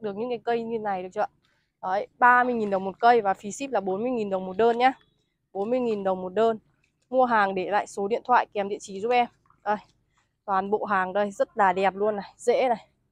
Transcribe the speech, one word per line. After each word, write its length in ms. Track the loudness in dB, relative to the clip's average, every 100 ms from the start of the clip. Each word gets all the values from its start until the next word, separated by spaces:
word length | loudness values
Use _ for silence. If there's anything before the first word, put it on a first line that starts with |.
được 160 | -10 -8
những 120 | -6
cái 100 | -6
cây 240 | -4 -4
như 160 | -4 -6
này, 240 | -6 -6
được 60 | -8
chưa 80 | -6
ạ? 80 | -6 _ _ _ _ _
Đấy, 240 | -6 -4 -6 _
ba 260 | 6 6
mươi 100 | 2
nghìn 160 | -2 -2
đồng 140 | -2
một 160 | -4 2
cây 200 | 4 4
và 140 | 2
phí 180 | -4 -8
ship 180 | -10 -6
là 100 | -4
bốn 220 | -2 -4
mươi 80 | -4
nghìn 200 | -4 -4
đồng 160 | -4 -6
một 100 | 2
đơn 220 | 2 4
nhá. 140 | 2 0 _ _ _ _ _
Bốn 180 | -8 -2
mươi 100 | -2
nghìn 240 | 0 -2
đồng 180 | -2 -4
một 120 | -4
đơn. 240 | 0 0 0 -8 _ _ _ _
Mua 140 | 2
hàng 300 | 4 4 2
để 160 | 0 -2
lại 160 | -2 -2
số 220 | -6 -4
điện 140 | -4
thoại 220 | 2 2 2
kèm 160 | -4 -6
địa 100 | -6
chỉ 200 | -10 -8
giúp 100 | 0
em. 160 | 2 0 -4 _ _
Đây, 120 | -4 -4 -6 _ _ _ _ _
toàn 260 | -4 -2 0
bộ 140 | -2
hàng 280 | 0 0 0
đây, 180 | 0 -2
rất 180 | -2 -4
là 180 | 2 2
đẹp 220 | 4 0
luôn 220 | 2 -2 -2
này, 160 | -8 _
dễ 320 | 0 2 2
này. 200 | 0 -6 _ _